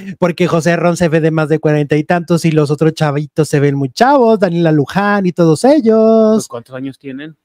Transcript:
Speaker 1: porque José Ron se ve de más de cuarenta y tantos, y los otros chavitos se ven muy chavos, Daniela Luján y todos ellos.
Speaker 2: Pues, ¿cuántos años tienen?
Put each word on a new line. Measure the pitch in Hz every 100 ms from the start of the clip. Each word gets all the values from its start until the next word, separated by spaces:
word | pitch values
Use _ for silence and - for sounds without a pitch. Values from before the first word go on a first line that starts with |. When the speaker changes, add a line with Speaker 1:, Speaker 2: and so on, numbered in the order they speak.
| 196 170
Speaker 1:
porque | 175 170 165
José | 165 170 170
Ron | 175 170
se | 175
ve | 160
de | 160
más | 160 151
de | 156
cuarenta | 156 151 143 151
y |
tantos, | 151 175 170 170
y | 165
los | 156 147
otros | 151 160
chavitos | 160 156 143 151 - 147
se | 147
ven | 143
muy | 139 135
chavos, | - 247 285 226 220
Daniela | 185 170 165
Luján | 151 131 190 202 202
y | 180
todos | 175 165 151
ellos. | 254 302 220 220 220 226 220
Speaker 2:
Pues, | 220 -
¿cuántos | 117 117
años | 131 135 -
tienen? | 139 131 156 156